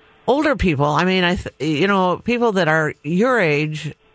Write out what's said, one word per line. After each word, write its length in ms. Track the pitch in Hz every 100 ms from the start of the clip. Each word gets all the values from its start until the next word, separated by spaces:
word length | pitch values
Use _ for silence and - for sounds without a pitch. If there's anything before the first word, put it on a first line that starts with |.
| _ _ -
older 280 | 269 311 233
people, 300 | 185 135 147
I 200 | 151 180
mean, 180 | 185
I, 120 | 175 180
th-, 200 | - -
you 280 | 151 147 196
know, 300 | 196 185 170
people 360 | - 240 233
that 140 | 190 160
are 260 | 160 151 -
your 360 | 147 175 247 247
age, 540 | 170 147 156 151 151 - _